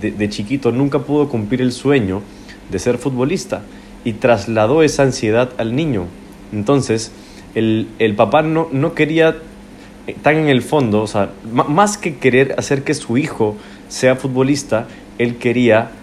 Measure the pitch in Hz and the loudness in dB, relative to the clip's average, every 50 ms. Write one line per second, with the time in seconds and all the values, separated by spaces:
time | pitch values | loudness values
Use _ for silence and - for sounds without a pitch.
0 | 104 101 - 101 104 104 - - 101 107 135 135 - 120 113 127 139 139 143 143 | -6 -6 -2 -2 -4 -2 -2 -6 -6 -4 -4 -2 0 0 0 2 0 0 0 -2
1 | 143 - 143 147 147 143 - 113 107 104 127 123 127 127 123 - - 135 143 131 | -2 0 0 0 0 0 -2 -4 -2 -2 -2 0 0 -2 -2 0 0 2 2 2
2 | 104 95 92 104 104 - - - - - - - - - 95 90 - 123 120 120 | 2 0 -2 -4 -6 -10 -18 -20 -20 -20 -20 -20 -14 -8 -8 -2 0 0 -2 0
3 | - 139 127 120 127 151 190 - - - - 92 - - - - - - - - | -2 -4 -2 0 -2 -2 -2 -4 -4 -6 -8 -8 -8 -14 -20 -20 -20 -20 -18 -8
4 | - 120 107 - - 120 117 104 101 117 110 110 107 113 143 165 156 139 - - | -6 -6 -6 -2 0 0 0 0 0 -2 0 0 2 2 4 4 2 2 2 2
5 | 139 131 123 - 117 107 110 120 127 127 - - 117 113 120 143 165 151 120 95 | 0 0 0 0 -2 0 2 2 0 0 -4 -6 -4 -2 -2 -2 -2 -2 -2 -2
6 | 87 85 - - - - - - - - 107 104 101 127 143 135 113 - 110 113 | -4 -6 -10 -16 -20 -20 -20 -20 -16 -8 -6 -4 0 2 2 2 2 0 -2 -2
7 | - - - - - - - - - - - 113 113 113 110 110 - - - - | -2 -8 -14 -20 -20 -20 -20 -20 -18 -6 -4 0 0 2 0 0 -2 -4 -2 0
8 | 113 107 101 107 113 104 143 156 156 160 160 160 165 - 135 135 151 170 - - | 0 0 4 4 2 4 4 2 2 2 0 0 -2 -2 -2 -2 -2 -2 0 0
9 | 151 147 160 160 160 160 151 - - - - - - - - - - - - - | 0 2 4 4 4 4 2 -2 -10 -18 -20 -20 -20 -20 -20 -20 -20 -20 -20 -16
10 | - - - - - 143 156 160 156 147 131 120 - - 156 151 127 110 104 107 | -14 -12 -10 0 0 2 2 4 4 4 2 2 2 2 2 2 2 4 2 0
11 | 107 104 - 104 98 - - - - 110 113 135 147 147 147 190 208 208 208 - | 0 0 0 -2 -2 -2 -4 -14 -12 -4 0 0 0 2 4 2 2 2 0 -4
12 | - 175 135 - - 131 120 131 139 - - 127 110 - 143 139 139 - 143 - | -6 -8 -6 2 2 4 4 4 2 2 0 -4 -2 -2 -2 -2 0 -2 -4 -4
13 | - - 113 135 160 - - - 110 107 104 - - - - - - - - - | -4 -2 -2 -2 -2 -2 -2 -2 -2 -2 -2 -6 -14 -18 -20 -20 -18 -14 -6 2
14 | 131 127 131 127 - 135 127 127 131 135 147 139 - - 110 110 123 - - - | 2 2 2 2 -2 -2 0 2 2 2 2 -2 -2 -2 -2 -2 -2 -6 -14 -20
15 | - - - - 120 120 117 - - 120 117 123 123 113 107 113 120 - - - | -20 -16 -4 -2 -2 -2 -2 -2 -2 0 0 2 4 4 4 4 2 -2 -10 -20